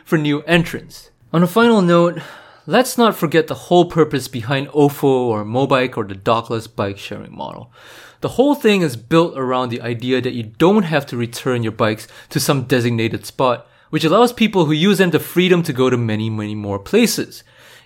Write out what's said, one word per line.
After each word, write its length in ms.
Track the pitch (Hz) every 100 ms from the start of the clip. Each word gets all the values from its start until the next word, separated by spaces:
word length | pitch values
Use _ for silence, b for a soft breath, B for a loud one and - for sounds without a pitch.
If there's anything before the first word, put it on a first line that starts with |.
for 140 | - 165
new 220 | 147 147
entrants? 680 | 151 175 170 113 - - - _ _
On 100 | 160
a 40 | 175
final 340 | 220 233 220
note, 380 | 175 170 175 160 B B B B -
let's 320 | 202 254 -
not 180 | 226 -
forget 300 | 160 160 156
the 80 |
whole 320 | 127 - 175 170
purpose 420 | 165 151 143 -
behind 400 | 123 110 139 143
ofo 360 | 151 143 143
or 420 | 139 131 123 107 104
Mobike 500 | 120 139 135 127 117
or 80 |
the 100 | 101
dockless 540 | 95 107 113 117 117 113
bike 300 | - 101 101
sharing 360 | - 104 107
model. 380 | - 69 50 117 B B B B B
The 160 | 139 -
whole 180 | 277
thing 280 | 277 220 202
is 140 | 165 117
built 360 | - 165 170
around 360 | 139 127 127 123
the 100 | 120
idea 400 | 117 117 123 127
that 140 | 127
you 80 | 123
don't 400 | 110 - 165 214
have 240 | 170 156 139
to 100 | 120
return 460 | 117 - 135 123
your 100 | 110
bikes 340 | 110 110 107 - B B
to 100 | 147
some 260 | 139 139
designated 600 | 120 131 117 113 113 104
spot, 420 | - - 131 117 b b b
which 140 | 156
allows 280 | 156 190 240
people 320 | 240 220 196
who 80 | 151
use 260 | 156 190 185
them 120 | 185
the 100 | 156
freedom 420 | - 175 185 175
to 100 | 156
go 160 | 127 127
to 80 | 123
many, 320 | 117 107 110
many 260 | 107 104
more 240 | 107 101 98
places. 640 | - 208 233 - - - b b b b